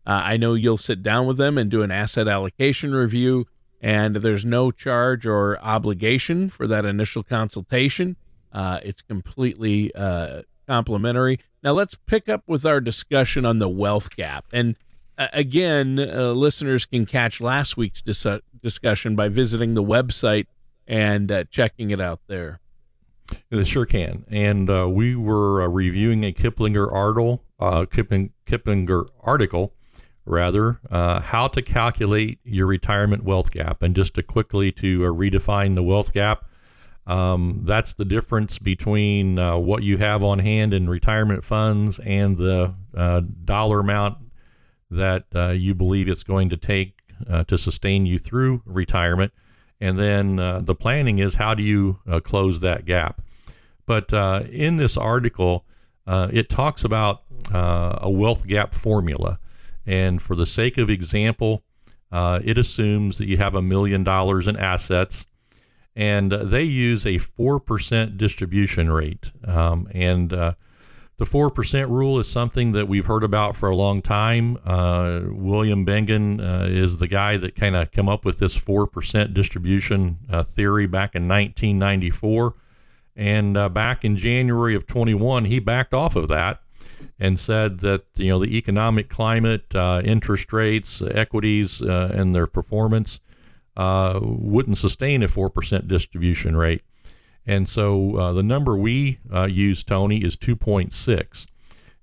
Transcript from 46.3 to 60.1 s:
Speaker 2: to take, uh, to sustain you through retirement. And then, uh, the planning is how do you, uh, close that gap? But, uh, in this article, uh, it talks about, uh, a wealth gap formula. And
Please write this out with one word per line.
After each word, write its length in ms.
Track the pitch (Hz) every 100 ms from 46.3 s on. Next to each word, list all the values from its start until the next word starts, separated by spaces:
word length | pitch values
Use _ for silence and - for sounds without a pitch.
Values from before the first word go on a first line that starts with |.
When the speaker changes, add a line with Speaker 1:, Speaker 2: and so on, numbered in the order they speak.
| 95 92
Speaker 2:
to 80 | 87
take, 420 | - 98 95 - _ - -
uh, 160 | 85 85
to 120 | 90
sustain 480 | - - 101 98 92
you 140 | 87
through 420 | - 123 131 127 -
retirement. 640 | 92 87 92 87 87 98 - _ _ _ _
And 160 | 98 92
then, 420 | 104 101 98 95
uh, 200 | 90 92
the 160 | 85 92
planning 420 | 113 143 131 98
is 180 | 98 -
how 200 | 107 107
do 80 |
you, 360 | 104 101 98 95 -
uh, 120 | 82
close 400 | - 101 95 82
that 260 | 90 80 80
gap? 360 | 87 80 - - - - - - _ -
But, 260 | 113 -
uh, 300 | 107 98 98 107
in 260 | - 151 165
this 180 | 127 -
article, 680 | 110 123 113 - 90 87 - - _ _ -
uh, 220 | 92 92
it 180 | 120 113
talks 340 | - 147 -
about, 400 | 113 110 107 101 - - -
uh, 460 | 92 87 87 87 -
a 80 | 98
wealth 360 | 98 107 117 95
gap 280 | 104 101 -
formula. 640 | 113 107 85 71 50 87 - - - - -
And 360 | 92 92